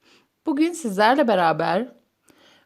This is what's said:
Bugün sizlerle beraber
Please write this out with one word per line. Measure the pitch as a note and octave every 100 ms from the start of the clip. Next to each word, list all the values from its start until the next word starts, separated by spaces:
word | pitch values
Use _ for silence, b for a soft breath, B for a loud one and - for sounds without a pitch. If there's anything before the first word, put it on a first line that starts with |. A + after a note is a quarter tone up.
| b b b _ -
Bugün | C#4+ E4
sizlerle | E4+ A3+ F#3+ G#3+ C#4 A#3+
beraber | F#3+ E3 D#3 E3 F3+ B3+ - _ _ b b b b